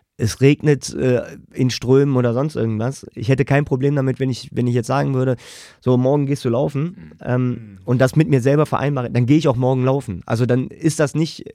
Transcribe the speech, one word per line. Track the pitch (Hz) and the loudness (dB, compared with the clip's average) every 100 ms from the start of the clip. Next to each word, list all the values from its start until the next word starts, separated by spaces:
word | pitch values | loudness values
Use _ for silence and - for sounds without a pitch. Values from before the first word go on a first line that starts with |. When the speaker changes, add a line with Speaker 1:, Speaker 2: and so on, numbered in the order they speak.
| _ - | _ -4
Speaker 1:
Es | 117 - | -4 4
regnet, | 135 147 151 139 - | 4 4 2 0 -2
äh, | 139 131 123 - - - | -2 0 0 -2 -14 -10
in | - 127 | -2 -2
Strömen | - 117 135 143 | 0 2 4 4
oder | 127 120 | 2 0
sonst | 117 151 | 0 -2
irgendwas. | 123 113 107 120 135 - - | -2 -4 -2 -4 -8 -14 -6
Ich | 107 | -2
hätte | 135 | 0
kein | 135 143 | 2 0
Problem | 147 127 143 143 | 0 0 0 0
damit, | 131 127 | -2 -2
wenn | 131 | -4
ich, | 120 - | -4 -6
wenn | 107 123 | -4 0
ich | 120 | 0
jetzt | 110 | -2
sagen | 135 143 | -2 0
würde, | 131 131 120 - - - _ | 0 0 -2 -8 -20 -20 _
so, | 123 123 | 0 2
morgen | 127 147 139 | 4 2 0
gehst | 143 | -2
du | 131 | -2
laufen, | 117 151 135 | 0 -2 -4
Speaker 2:
Mhm. | 170 185 165 - | -6 -8 -20 -12
Speaker 1:
ähm, | - 123 123 | -4 -2 -2
Speaker 3:
Mhm. | 120 107 95 | -4 -12 -10
Speaker 1:
und | 95 123 | -2 2
das | 120 | 2
mit | 151 160 | 2 2
mir | 135 | 2
selber | 127 147 | 4 2
vereinbare, | 151 - 139 139 123 | 2 -2 -2 -4 -2
dann | 123 120 | 0 2
gehe | 151 | 4
ich | 151 | 2
auch | 123 | 0
morgen | 131 131 | 0 0
laufen. | 131 139 120 87 | 0 -2 -4 -10
Also | - 113 120 | -4 -2 0
dann | 127 - | 0 -2
ist | - 160 151 | -2 -2 0
das | 147 151 | -2 0
nicht | 160 - - | -4 -6 -18